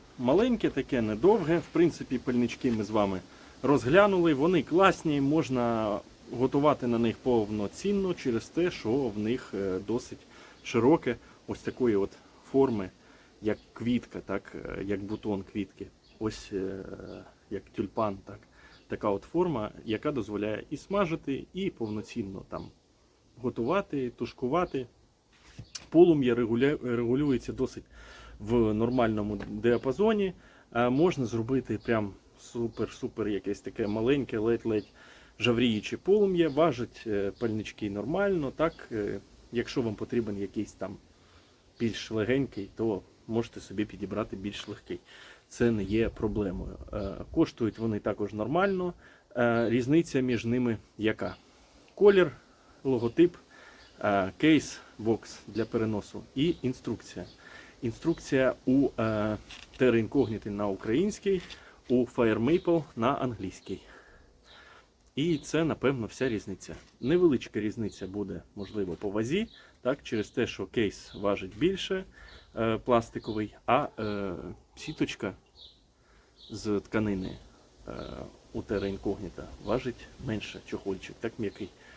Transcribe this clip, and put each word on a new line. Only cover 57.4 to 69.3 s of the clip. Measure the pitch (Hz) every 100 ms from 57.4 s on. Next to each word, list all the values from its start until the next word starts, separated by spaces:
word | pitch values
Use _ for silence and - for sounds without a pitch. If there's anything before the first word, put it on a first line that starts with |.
| - - - -
Інструкція | 120 113 160 165 - 135 131 - -
у, | 135 139 -
е, | 113 107 107 104 - - - -
Terra | 127 113 104
Incognita | 143 113 104 107
на | 101 104
українській, | 98 110 131 202 - 196 185 - - - - -
у | 127 120
Fire | - 117 107
Maple | 120 175 - 170 147 -
на | 117
англійській. | 139 127 107 95 - - 92 - - - - - _ - - - - _ _ _ -
І | 165 156
це, | - 151
напевно, | 165 107 127 135 101
вся | - 131
різниця. | 107 101 92 - 80 - _
Невеличка | 120 175 175 117 - 110
різниця | 104 104 104 - 95
буде, | 101 98 90 - -
можливо, | 98 104 92 82
по | 104
вазі, | 104 113